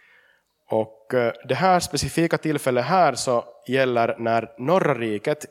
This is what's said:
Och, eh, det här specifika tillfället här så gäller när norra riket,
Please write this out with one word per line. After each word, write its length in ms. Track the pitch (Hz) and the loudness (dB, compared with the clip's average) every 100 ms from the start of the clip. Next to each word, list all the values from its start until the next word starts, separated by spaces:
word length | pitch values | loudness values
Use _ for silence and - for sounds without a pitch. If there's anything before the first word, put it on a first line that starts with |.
| _ _ _ _ _ _ - | _ _ _ _ _ _ -4
Och, 440 | 110 107 - - | -2 -2 -8 -4
eh, 200 | 127 117 - 123 | 0 0 -2 -4
det 80 | 127 | 0
här 240 | 185 180 | 2 2
specifika 580 | - 139 143 - 165 175 | 0 -4 -4 -2 0 0
tillfället 480 | 160 147 - 123 123 | -2 -2 0 0 2
här 300 | 185 165 123 | 4 4 2
så 280 | - 120 - - - | -2 -2 -4 -10 -4
gäller 480 | 131 131 120 117 117 | 0 2 2 0 0
när 320 | 117 117 110 - | 0 0 -2 -6
norra 360 | 127 185 170 | 0 2 2
riket, 520 | 123 117 104 151 151 - | 0 -2 -4 -4 -6 -8